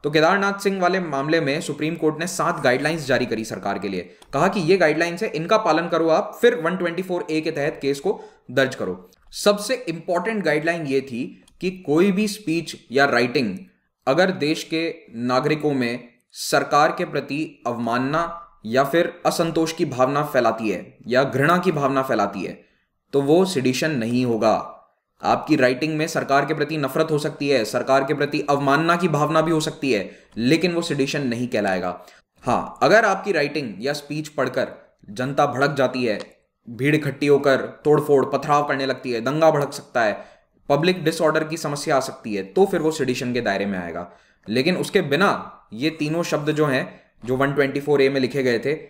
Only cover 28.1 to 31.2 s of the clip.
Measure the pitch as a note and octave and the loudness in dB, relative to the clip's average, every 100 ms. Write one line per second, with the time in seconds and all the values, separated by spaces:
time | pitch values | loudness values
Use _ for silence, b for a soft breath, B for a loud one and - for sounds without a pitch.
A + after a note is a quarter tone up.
28.1 | C#3 C#3+ D3+ - C#3+ C#3 C#3+ E3 F3 F3+ | -2 -2 -2 0 0 2 2 2 2 2
29.1 | D3 D3 D#3+ D#3+ D#3+ D#3 D3+ C#3 G#2+ F#2 | 2 2 2 2 0 -2 -4 0 0 -2
30.1 | B B - A#2+ D#3+ F3+ E3+ E3+ C#3+ C3+ | B B -2 2 2 2 0 -2 -2 -2
31.1 | D3+ | -2